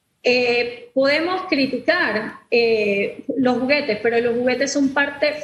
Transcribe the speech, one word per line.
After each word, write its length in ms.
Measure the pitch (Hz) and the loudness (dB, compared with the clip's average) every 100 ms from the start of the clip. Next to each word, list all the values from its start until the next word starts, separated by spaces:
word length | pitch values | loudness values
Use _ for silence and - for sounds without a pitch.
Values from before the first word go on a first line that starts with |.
| _ _ | _ _
Eh, 680 | - 247 247 240 240 - - | 0 2 2 0 -2 -6 -6
podemos 520 | 269 269 294 339 370 - | 0 2 2 0 -2 -2
criticar, 920 | 277 262 247 - 349 294 208 220 - - | 0 0 -2 0 0 2 -2 -6 -12 -2
eh, 760 | 233 233 220 208 202 202 - - 262 | 0 2 2 0 0 -2 -6 -6 0
los 180 | 254 233 | 2 2
juguetes, 420 | 254 294 - 214 | 2 0 0 -2
pero 180 | 233 233 | 0 0
los 160 | 240 233 | 0 0
juguetes 380 | 247 247 277 | 0 0 0
son 160 | 285 269 | 0 0
parte 420 | 285 285 - 302 294 | 2 -2 0 -2 -2